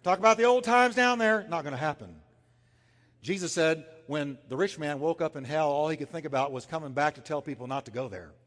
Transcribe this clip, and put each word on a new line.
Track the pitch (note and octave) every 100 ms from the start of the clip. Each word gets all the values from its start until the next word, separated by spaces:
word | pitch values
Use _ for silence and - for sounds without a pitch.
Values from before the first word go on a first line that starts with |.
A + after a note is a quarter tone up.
Talk | F3+ F#3+
about | A3 A3+
the | A#3+
old | B3
times | A#3 B3 B3 B3
down | B3 A#3+
there." | A3 A3 F#3
Not | E3
gonna | D3 C3
happen. | D3+ D3 F#2+ D#2+ _ _ _ _ _ _ _ _ _ _
Jesus | - F#3+ E3+
said | F3 D#3+ D#3+ - - -
when | D3 C#3+ C3 -
the | C3
rich | G3 D#3
man | D3 C#3+
woke | D#3 E3
up | D#3+ D3
in |
hell, | B2+ D#3 D3+
all | C#3+ D#3
he | D#3+
could | C#3
think | E3 D3
about | C3+ C#3
was | C3 -
coming | D#3+ D3
back | C3 D3+ C#3+
to |
tell | A#2+ D3
people | D3 C3+ B2
not | C#3 C3+
to |
go | A2+ C3
there. | F#2 D#2+ -